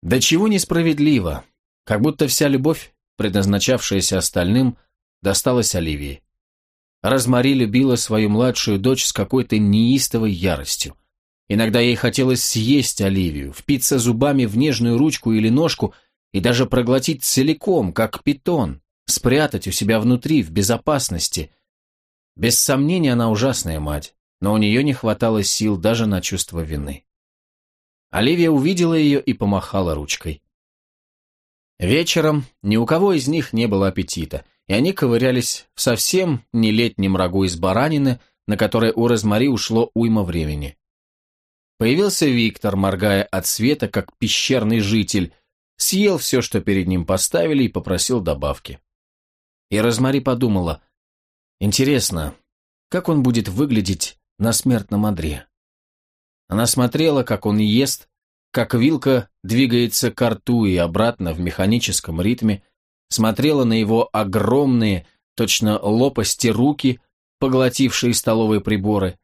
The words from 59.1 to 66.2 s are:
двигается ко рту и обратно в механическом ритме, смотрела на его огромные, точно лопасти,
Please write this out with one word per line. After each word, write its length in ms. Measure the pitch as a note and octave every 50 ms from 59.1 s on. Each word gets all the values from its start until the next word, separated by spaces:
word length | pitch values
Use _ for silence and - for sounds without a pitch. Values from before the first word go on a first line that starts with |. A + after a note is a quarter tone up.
| C3+ B2 G#2+ _ _ _
двигается 720 | _ F#2 A2 A#2+ C3+ B2+ A#2 A#2+ A#2+ A2+ - - - A#2
ко 200 | G2+ - B2+ A#2
рту 340 | A2 F#2+ _ - A#2+ A#2+ A2
и 100 | G2+ F#2
обратно 580 | F2+ E2+ E2+ E2 G2 G#2+ A#2 A#2+ - G2 E2+ D#2+
в 60 | E2
механическом 840 | F2+ F2 - - F#2+ G2 A2 A#2+ - - F#2 - - - E2 E2
ритме, 400 | F2 G#2 B2 A#2+ - G#2+ G#2 F#2+ _ _ _ _ _ _ _ _ _ _
смотрела 560 | - - A2 A2 G#2+ - B2+ D3+ D3+ C#3+ C3
на 100 | A#2 A2+
его 360 | A2+ A2+ G2+ A2+ A2+ - -
огромные, 960 | _ G#2+ G#2+ G2 F#2 A2 G2 G#2 A#2+ C#3 D3 C3+ B2+ A#2+ A2+ G#2+ G2 F2+ - _ _ _ _ _ _
точно 440 | - A#2 G#2+ - - A2+ G#2+ G#2+ G#2+
лопасти, 680 | - G2+ G#2+ A2+ B2+ C#3 C3 -